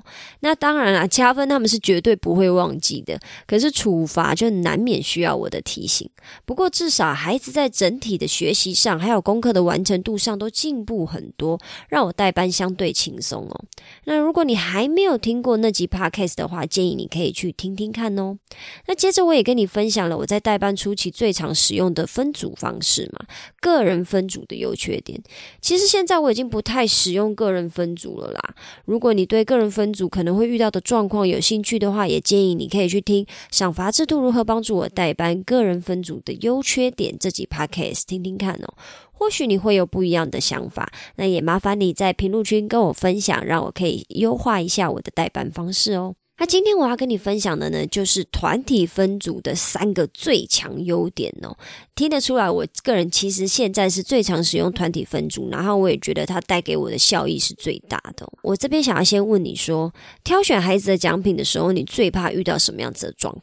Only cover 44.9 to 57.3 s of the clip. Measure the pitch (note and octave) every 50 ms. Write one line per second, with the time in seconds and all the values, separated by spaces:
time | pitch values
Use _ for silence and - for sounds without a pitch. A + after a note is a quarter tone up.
44.9 | - - - - - - E3+ - - C3+ C3 - D#3+ F3 E3+ F3+ F#3+ - - G#3+
45.9 | G3+ F3+ F#3 F#3 F#3 - _ _ _ - E4+ F4+ - F#4+ G#4 G#4+ G#4 F4+ C#4 A#3+
46.9 | B3 A#3 C4 B3+ A3+ F#3+ - G3+ G3+ G#3+ G3+ F#3+ D#3 D3+ D3+ D#3 D#3+ D#3 D#3 -
47.9 | - G3+ G3 F3 - F#3+ F3 - - - F3 E3 D#3+ B3+ C4 - C4+ G#3 E3+ E3+
48.9 | - F#3+ F#3+ F#3+ G3 G3+ - E3+ - F3 - C3 C#3 F3 - - - - G3 G#3
49.9 | F#3+ F3+ D#3 - - - - D#4+ B3+ F3+ - - - - - C#3 B2 D3 F3+ F3
50.9 | E3+ F3 E3+ F3 - - A2 - - G1+ - - - - - - - - - _
51.9 | _ - D4 D#4 D#4 C#4 - - B3+ A#3+ G3+ F3 F3 F3 D#3 D#3+ - - - C4
52.9 | A#3 F3+ E3+ F3 - - G3+ G3 F#3 F#3+ F#3+ G3 - C#4 A#3+ G3 F#3+ A3 G3 F#3
53.9 | F3 F#3+ F#3+ - C4+ A#3 G3+ - F3 E3 E3+ - E3+ E3+ E3+ F3+ F3 - F3+ F3
54.9 | E3+ D#3+ - - - D3+ D3+ D3+ - C3+ C3 B2 A#2+ C#3+ F3+ G3+ G#3 G3 F#3+ F3+
55.9 | D3 - - D#3 D#3 D3+ D3+ - F3+ F3+ - - F#3 F3 E3+ - D#3 D3+ C#3+ A#2
56.9 | A2+ - - - - - C3+ -